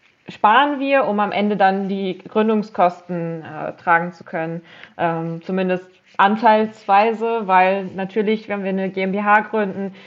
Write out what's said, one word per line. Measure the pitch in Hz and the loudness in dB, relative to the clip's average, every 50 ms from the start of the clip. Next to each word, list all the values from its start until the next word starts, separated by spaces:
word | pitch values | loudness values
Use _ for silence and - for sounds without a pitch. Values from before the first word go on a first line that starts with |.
| _ _ _ _ _ | _ _ _ _ _
sparen | - - - - 208 220 254 285 294 294 262 | -20 -4 0 2 4 4 4 2 2 0 -2
wir, | 277 269 277 269 - | -2 0 2 2 2
um | - 208 208 | 0 0 0
am | 185 - | -2 -2
Ende | - 196 208 208 208 180 | -2 -2 -2 0 2 2
dann | 196 190 190 196 196 | 2 2 2 0 -2
die | 190 196 196 196 185 180 | -4 -4 -4 -4 -4 -6
Gründungskosten, | - - - - 226 214 220 220 214 202 214 - - 180 180 180 - - - 180 170 170 165 165 160 151 | -8 -10 -4 -2 0 2 2 0 0 -2 -4 0 2 2 2 0 -2 -8 -8 -6 -6 -6 -6 -8 -8 -10
äh, | - 151 151 151 - 170 | -12 -10 -8 -8 -8 -10
tragen | - - 180 170 165 175 180 180 | -4 0 2 2 2 2 -2 -8
zu | - - | -14 -14
können. | - - 165 160 165 165 170 165 - - - - - _ | -10 -6 -6 -6 -6 -6 -10 -12 -16 -20 -20 -20 -16 _
Ähm, | - 170 170 165 165 165 165 165 165 | -4 -2 -2 -2 -4 -4 -6 -8 -8
zumindest | - - 185 185 185 180 180 180 - - _ _ _ _ _ - | -8 -4 -4 -2 -2 -2 -2 -4 -6 -10 _ _ _ _ _ 2
anteilsweise, | 196 196 220 220 240 226 214 214 220 214 - - - - 196 202 214 233 226 208 226 226 226 226 214 | 2 2 2 2 4 4 4 4 2 -2 -6 -8 -2 2 4 4 4 2 0 -2 -2 -2 -2 -2 0
weil | 185 185 185 185 185 196 196 190 185 170 | 2 4 4 4 4 2 0 -4 -6 -8
natürlich, | 185 190 185 - 226 202 208 220 220 214 - | -8 -8 -4 -4 -2 0 0 -2 -2 -4 -6
wenn | 202 202 | -6 -6
wir | 190 196 | -4 -4
eine | 190 190 190 190 | -2 -2 -4 -4
G | 190 190 | -4 -4
M | 190 190 | -4 -2
B | 185 208 | -2 0
H | 208 208 208 214 | 4 4 4 4
gründen, | 214 220 - 220 208 190 190 190 196 190 190 - - | 4 0 -2 -2 -2 -2 -4 -6 -8 -8 -10 -14 -20